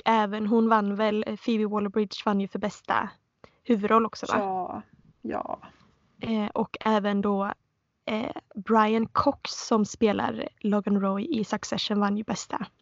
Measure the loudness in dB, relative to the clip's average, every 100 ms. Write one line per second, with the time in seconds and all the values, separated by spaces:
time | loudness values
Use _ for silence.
0 | 2 2 2 -2 2 2 4 4 2 0
1 | 0 0 -2 -4 -2 0 0 0 -2 -2
2 | -2 -2 -2 0 -2 -4 -6 -8 -2 -2
3 | -2 -10 _ _ -20 _ 0 2 4 4
4 | 4 -4 -2 0 0 -2 -4 -8 -12 _
5 | _ _ -8 -6 -6 -10 -12 -20 _ _
6 | _ _ -4 -2 -2 -2 -4 -2 2 2
7 | 2 0 2 0 -2 -6 _ _ _ _
8 | -6 -6 -6 -8 -12 -14 2 4 6 4
9 | 0 2 2 0 -6 -12 0 2 2 2
10 | 2 2 -2 -4 -8 -4 0 0 2 0
11 | 2 -2 -2 -4 -2 -4 -4 -6 -2 0
12 | 0 -2 -4 -8 -6 -8 -8 _